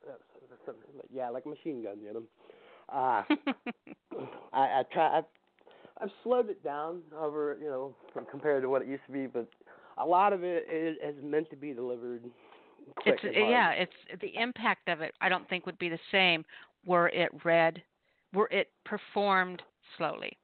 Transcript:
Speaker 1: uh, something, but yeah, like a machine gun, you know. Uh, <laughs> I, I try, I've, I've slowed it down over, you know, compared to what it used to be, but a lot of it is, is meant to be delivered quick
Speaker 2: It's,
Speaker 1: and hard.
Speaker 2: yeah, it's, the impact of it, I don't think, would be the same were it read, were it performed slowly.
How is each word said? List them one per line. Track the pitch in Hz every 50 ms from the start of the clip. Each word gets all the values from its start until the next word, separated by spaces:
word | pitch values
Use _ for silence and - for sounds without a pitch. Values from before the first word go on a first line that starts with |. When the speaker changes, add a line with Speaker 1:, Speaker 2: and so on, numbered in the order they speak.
| - -
Speaker 1:
uh, | 135 95 _ _ _ - - 123 123 113 -
something, | - 120 110 - - 139
but | 139 - - -
yeah, | 127 127 120
like | 120 131 131
a | 147
machine | 151 139 - 165 147 123 110
gun, | 104 101 104
you | 107 104 107
know. | 113 113 110 _ _ _ - - - - - - - - -
Uh, | - 139 127 131 123 202 196 -
<laughs> | 302 294 - 285 262 _ _ 247 233 _ _ - - _ _ _ - - 135 - - - - - -
I, | - 135 131 - 135
I | 127 -
try, | - 175 160 151 147 160
I've, | 160 - _ _ _ _ _ _ _ - - - - - _ -
I've | - 196 - - -
slowed | 226 247 247 240 208
it | 190 - _
down | 151 143 147 151 160 170 180 165 156 151 151
over, | 160 151 147 151 147 147 143 -
you | 151 151
know, | 135 127 131 139 127 _ - - - 135 123 -
compared | - 143 139 151 143 135 131
to | 127
what | 135 131
it | 120 127
used | 135 135 -
to | - 127
be, | 139 135 127
but | 120 123 117 - _ _ _ - - - - - - -
a | 113
lot | 156 175 175 196 208 202
of | 185 175
it | 180 175 165 - -
is, | 160 160 160 165 160 151
is | 151 147 147 143 135
meant | 147 147 156 165 165
to | -
be | 139 139 151 139
delivered | 117 123 123 123 120 117 123 123 120 120 123 120 - - - - - - - - _ - - - -
quick | - 214 -
Speaker 2:
It's, | - -
Speaker 1:
and | 208 -
hard. | - 214 214
Speaker 2:
yeah, | 240 247 214 170
it's, | 156 - 180 175 - - - - - 185
the | 214 196 -
impact | 196 233 247 247 - 220 233 190 - _ -
of | 175 151
it, | 160 - - _
I | - 185
don't | 185 180 - -
think, | 190 180 -
would | 185 170 _
be | 180 175
the | 165 170 - -
same | - 196 190 180 170 160 160 _ - - - _ _ _ _
were | 180 180 175 170 175
it | - - 170 - - 151 -
read, | 170 165 165 165 165 165 170 - _ _ _ _ _ _ _ _ _ -
were | 185 214 -
it | - 202 180 _ _ _ _
performed | - 214 202 - - - 208 202 202 196 185 185 180 180 175 - _ _ _ _ - - -
slowly. | 165 151 156 - - - - _